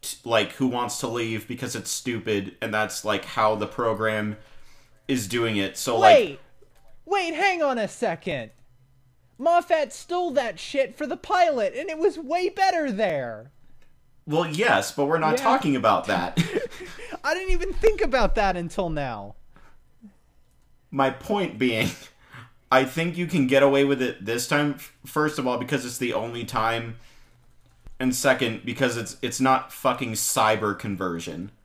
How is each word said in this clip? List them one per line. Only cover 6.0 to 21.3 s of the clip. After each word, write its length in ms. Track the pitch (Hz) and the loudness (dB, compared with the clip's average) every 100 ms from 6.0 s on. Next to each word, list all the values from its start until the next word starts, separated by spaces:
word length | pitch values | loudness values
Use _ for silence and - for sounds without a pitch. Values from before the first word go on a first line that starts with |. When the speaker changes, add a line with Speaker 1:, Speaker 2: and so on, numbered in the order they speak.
| - 311 | 10 10
Speaker 2:
Wait! 220 | 196 139 - - - - - - - | 6 -4 -18 -20 -20 -20 -20 -20 -4
Wait, 280 | 403 349 | -2 0
hang 280 | 311 392 359 | 0 0 2
on 160 | 294 247 | 0 0
a 120 | 208 | -4
second. 600 | - 220 165 - 143 110 - - - _ _ _ _ _ _ | -2 -4 -2 -6 -6 -8 -16 -20 -20 _ _ _ _ _ _
Moffat 540 | 285 349 339 320 269 | 2 2 2 0 0
stole 400 | - - 349 349 | -6 -6 -2 0
that 260 | 269 240 170 | 0 -2 -6
shit 380 | - 285 269 247 | -6 -2 -2 -4
for 100 | 294 | -8
the 120 | 349 | -8
pilot, 560 | - 403 349 269 202 214 | 0 4 4 4 0 -2
and 140 | 339 | -8
it 80 | 311 | 0
was 200 | 339 311 | 0 -2
way 300 | 277 339 370 | -4 -2 -2
better 420 | 370 381 349 294 | 0 2 2 -2
there. 600 | 196 208 151 120 107 120 - - - - - _ _ - | 0 0 0 -4 -8 -16 -20 -20 -20 -20 -20 _ _ -2
Speaker 1:
Well, 220 | 151 170 | 0 0
yes, 460 | 151 226 104 95 | 0 2 2 2
but 140 | - 143 | -2 0
we're 100 | 165 | 2
not 140 | 160 247 | 2 2
Speaker 3:
Yeah. 40 | |
Speaker 1:
talking 320 | 226 269 175 131 | 2 2 2 4
about 300 | 113 95 - | 4 4 2
that. 340 | 92 87 - 165 415 - - 359 | -2 0 0 0 -2 -6 -12 -16
Speaker 2:
<laughs> 380 | - 494 - 285 | -14 -14 -6 -2
I 80 | |
didn't 180 | 339 381 | -2 2
even 220 | 349 370 | 2 2
think 280 | - 453 427 | 2 4 4
about 340 | 427 262 202 - | 2 2 2 4
that 200 | 196 180 | 2 0
until 340 | 170 - 175 | -4 -4 -2
now. 460 | 151 139 110 101 - - - - - _ _ 214 _ _ _ _ _ _ _ _ | -2 -4 -6 -12 -16 -20 -20 -20 -20 _ _ -20 _ _ _ _ _ _ _ _
Speaker 1:
My 200 | 139 135 | 0 0
point 500 | - - | 0 -4